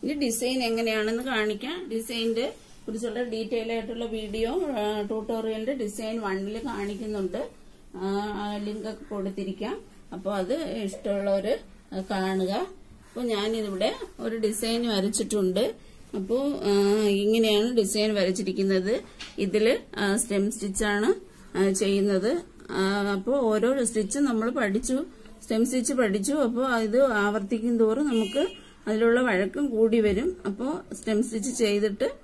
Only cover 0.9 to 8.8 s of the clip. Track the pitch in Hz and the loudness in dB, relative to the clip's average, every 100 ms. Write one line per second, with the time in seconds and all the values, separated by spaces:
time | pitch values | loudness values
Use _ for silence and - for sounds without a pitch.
0.9 | 220 214 233 262 226 214 202 262 349 - | 2 0 0 -2 0 0 -2 -4 -8 -4
1.9 | 226 226 233 226 226 277 - - - - | -6 -4 -2 0 0 -2 -6 -20 -14 -8
2.9 | 214 233 220 240 220 220 233 220 233 214 | -6 -4 -4 -4 -4 -2 -2 -2 -4 -4
3.9 | 226 226 220 214 220 226 330 320 247 208 | -6 -4 -4 -6 -2 0 0 -2 -2 -2
4.9 | 214 208 220 214 226 220 220 220 277 208 | -2 -2 -4 -2 -4 -2 -4 -4 -2 -4
5.9 | 202 220 226 208 190 196 220 262 202 202 | -4 -6 -4 -2 -4 -4 -6 -6 -4 -6
6.9 | 202 220 208 190 214 - - - - - | -6 -4 -2 -2 -4 -6 -10 -20 -20 -18
7.9 | 185 190 202 208 208 208 208 208 214 | -6 -2 -2 -2 -4 -4 -4 -6 -6